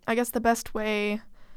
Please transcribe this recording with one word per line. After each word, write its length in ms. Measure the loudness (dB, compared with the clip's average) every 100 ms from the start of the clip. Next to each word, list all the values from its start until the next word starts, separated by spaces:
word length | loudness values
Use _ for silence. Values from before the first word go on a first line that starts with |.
| -2
I 80 |
guess 160 | 0 0
the 100 | 2
best 320 | 4 2 0
way, 480 | -2 0 2 0 -2 -6 -18 -16